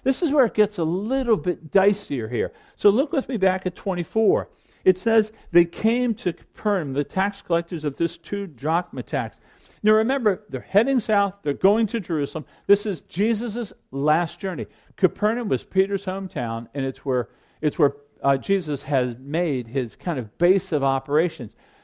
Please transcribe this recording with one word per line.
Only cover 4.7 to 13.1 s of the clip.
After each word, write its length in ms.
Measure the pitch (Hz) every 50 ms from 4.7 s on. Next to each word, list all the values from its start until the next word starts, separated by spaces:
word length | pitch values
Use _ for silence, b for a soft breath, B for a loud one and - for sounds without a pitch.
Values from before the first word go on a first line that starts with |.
| b b b
It 140 | 185 185
says, 340 | 185 - 226 220 226 208 - b b b b
"They 140 | - 175 175
came 500 | 170 - - - 220 233 247 247 247 214
to 180 | - - 180 165
Capernaum, 600 | - - _ _ - - 214 208 185 156 139 131
the 100 | 139 143
tax 400 | - - 190 190 202 - - -
collectors 420 | - 170 170 170 - 180 156 151
of 120 | 147 135
this 200 | - 165 165 -
two 300 | - _ - 202 202 202
drachma 560 | 175 143 113 127 151 160 180 180 - - 131 120
tax." 360 | - - 135 120 107 - _ b b b b b b b b b
Now 100 | 208 214
remember, 500 | 220 226 233 269 277 240 208 185 - - -
they're 120 | 131 123
heading 380 | - - - 202 233 269 269 247
south, 360 | - - 214 202 202 190 - _ _
they're 100 | 147 139
going 320 | - - 196 208 226 226
to 120 | - - 226
Jerusalem. 460 | 180 - 170 151 143 143 - 160 143 b b b b
This 220 | - 202 196 -
is 140 | 220 180 -
Jesus' 680 | - _